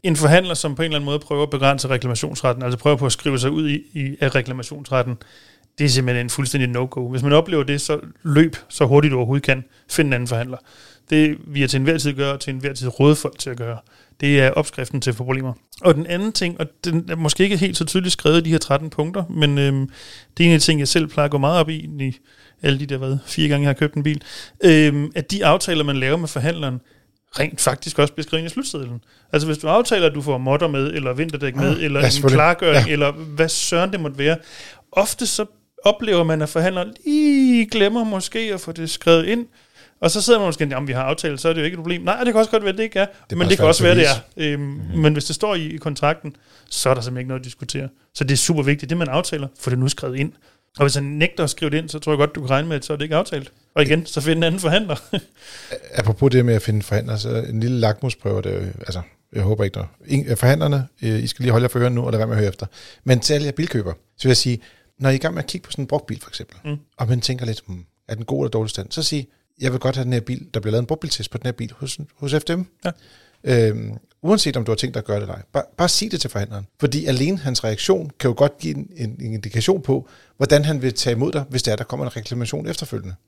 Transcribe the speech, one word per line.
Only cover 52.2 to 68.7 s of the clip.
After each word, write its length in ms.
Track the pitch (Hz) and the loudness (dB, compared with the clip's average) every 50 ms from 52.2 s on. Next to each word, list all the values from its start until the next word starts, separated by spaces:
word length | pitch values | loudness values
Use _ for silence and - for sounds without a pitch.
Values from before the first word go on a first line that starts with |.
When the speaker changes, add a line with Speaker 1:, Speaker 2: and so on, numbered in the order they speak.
| 147 147 - | 2 0 0
Speaker 1:
du 60 | 170 | -8
kan 80 | 139 123 | -2 0
regne 180 | 135 139 156 | 0 0 0
med, 80 | 165 156 | -2 -4
at 100 | 139 - | -6 -4
så 80 | - 151 | -6 -6
er 40 | |
det 60 | 143 147 | -6 -4
ikke 120 | 156 156 | 0 0
aftalt. 360 | 160 156 - 165 143 139 - _ _ _ _ _ | 0 0 -2 -6 -8 -8 -12 _ _ _ _ _
Og 60 | - 147 | 0 4
igen, 220 | 135 151 170 165 | 4 2 0 0
så 160 | - - 151 | -4 -6 -2
find 160 | 135 160 160 | 0 2 2
en 60 | 165 170 | 2 2
anden 160 | 165 170 190 | 0 0 0
forhandler. 340 | 185 156 170 208 220 180 147 - - - | 0 2 2 2 2 0 -6 -8 -6 -6
<laughs> 80 | - 185 - _ _ _ - - - - - - - - - - - | -6 -6 -6 _ _ _ -20 -20 -20 -20 -14 -14 -14 -14 -14 -6 -4
Speaker 2:
Apropos 360 | - 95 107 107 - 139 135 | 0 0 0 0 2 2 4
det 140 | 120 127 120 | 4 4 4
med 80 | 120 113 | 4 2
at 80 | 104 | 0
finde 200 | - - 107 107 - | 0 0 -2 -2 -2
forhandler, 340 | - 101 107 120 120 113 | -2 -2 -2 -2 -2 -6
så 120 | 107 104 117 120 113 117 - | -4 -4 -4 -4 -4 -4 -4
en 100 | 113 110 | -4 -2
lille 200 | 113 123 127 120 | -2 0 0 2
lakmusprøve, 600 | 113 107 104 - - 127 - _ - 101 101 98 | 2 0 0 0 -4 -6 -6 _ -4 -2 -2 -2
det 100 | 95 98 | -2 -4
er 40 | 95 | -4
jo, 120 | 95 95 95 95 - | -4 -6 -8 -10 -10
altså, 220 | - - 92 87 87 - _ _ _ _ - | -10 -8 -8 -8 -10 -12 _ _ _ _ -4
jeg 100 | 107 95 | -2 0
håber 200 | 98 107 104 104 | 0 0 0 -2
ikke 120 | 98 - | -4 -2
noget. 120 | 101 95 - _ _ - | -6 -10 -10 _ _ -6
Ingen, 300 | - 139 139 143 - 120 | -2 -2 -2 0 0 -2
forhandlerne, 500 | - - 123 139 156 156 147 143 139 131 - _ _ | 2 4 4 4 4 2 2 2 0 -2 -4 _ _
øh, 220 | - 113 110 107 120 | -4 -2 -2 -2 -2
I 40 | |
skal 160 | 113 - - 123 | -4 -6 -2 0
lige 80 | 123 | 2
holde 120 | 110 117 123 | 4 4 2
jer 60 | 123 | 2
for 100 | - 123 | 0 0
ørerne 160 | 120 123 123 | 0 0 0
nu, 100 | 120 120 | -2 -2
og 60 | 123 | -2
lade 80 | 113 107 | -2 -2
være 80 | 110 | -2
med 80 | 113 113 | 0 0
at 40 | 107 | 0
høre 80 | 107 98 | 0 0
efter. 160 | 92 - 104 - _ - - - - _ _ | -2 -6 -12 -12 _ -18 -20 -20 -20 _ _
Men 160 | 127 127 120 | 2 2 2
til 140 | - - 151 | 4 0 0
alle 120 | 147 151 | 0 0
jer 60 | 143 | -4
bilkøbere, 420 | 131 - 160 160 - 117 98 87 80 - _ _ _ | -4 -4 -4 -2 -2 -4 -4 -4 -8 -10 _ _ _
så 60 | - - | -2 2
vil 60 | 131 | 4
jeg 80 | 127 | 4
sige, 220 | - - 127 120 110 - - _ _ _ _ _ _ | 4 2 0 -2 -4 -6 -18 _ _ _ _ _ _
når 100 | 135 135 | 0 0
I 40 | 135 | 0
er 20 | |
i 40 | 131 | 2
gang 140 | - 160 175 | -2 -4 -4
med 100 | 165 151 | -4 -8
at 60 | - | -8
kigge 160 | - 180 - | -10 -12 -12
på 60 | - | -10
sådan 120 | - - 139 | -8 -8 -4
en 40 | |
brugt 180 | - - 151 - | -2 -4 -4 -4
bil, 140 | - - - | -6 -12 -12
for 80 | - - | -12 -16
eksempel, 260 | - - - _ - - - | -14 -14 -16 _ -18 -14 -10
Speaker 1:
Mm. 120 | 151 147 147 _ _ _ | -10 -10 -10 _ _ _
Speaker 2:
og 100 | - 120 | -4 -2
man 140 | 110 127 123 | 0 0 0
tænker 240 | - - 127 123 123 | 0 -4 -4 -4 -4
lidt, 160 | 113 110 - _ | -6 -6 -8 _
"Hmm, 200 | - 90 87 87 _ _ _ _ | -14 -14 -14 -14 _ _ _ _
er 80 | - 113 | -12 -10
den 100 | 110 113 | -10 -6
god 180 | - 139 139 139 | -6 -4 -2 -2
eller 80 | 127 | -2
dårlig 180 | 113 110 110 | -2 -2 -4
stand?" 220 | 104 | -4